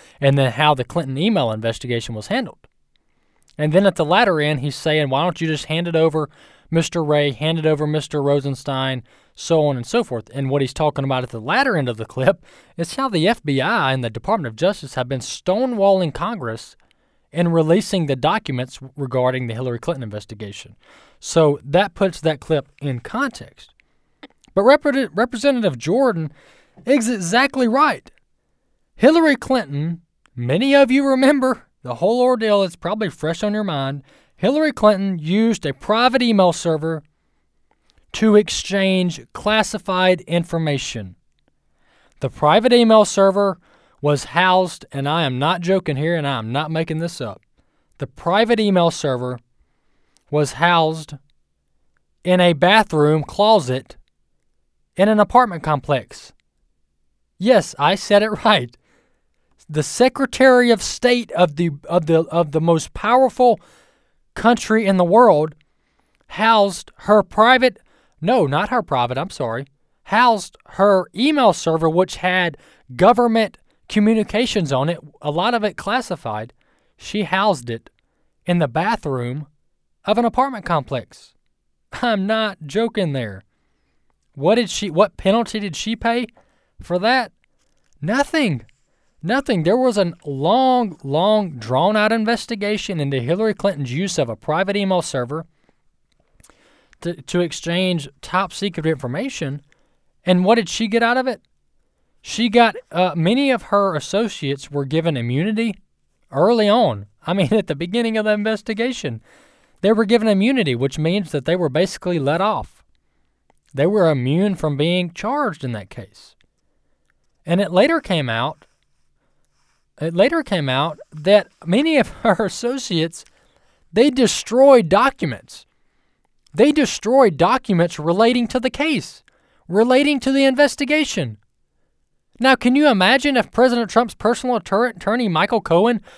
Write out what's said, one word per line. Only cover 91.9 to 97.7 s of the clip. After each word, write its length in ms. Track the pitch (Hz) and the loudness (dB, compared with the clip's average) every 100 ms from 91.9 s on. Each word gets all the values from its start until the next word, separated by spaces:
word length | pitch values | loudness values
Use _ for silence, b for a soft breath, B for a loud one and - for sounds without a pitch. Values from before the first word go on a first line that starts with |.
| 214 214 | 2 0
investigation 840 | 226 220 233 - 226 202 208 - 175 | 0 0 -2 -6 -6 -4 -4 -4 -4
into 220 | 139 135 | -2 -2
Hillary 340 | 120 180 220 | -2 -2 -2
Clinton's 380 | 208 202 147 131 | -2 -4 -4 -6
use 260 | 131 190 - | -4 -4 -2
of 100 | 123 | -4
a 80 | 110 | -6
private 380 | - 156 196 | -4 -4 -2
email 280 | 202 196 180 | -2 -2 -2
server 420 | - 135 123 151 165 _ _ _ _ _ _ _ _ _ b b b b b _ | -2 -6 -6 -8 -12 _ _ _ _ _ _ _ _ _ b b b b b _
to, 180 | 170 160 | -10 -8
to 180 | - 180 | -4 -2
exchange 680 | 175 - 170 | -2 -4 -4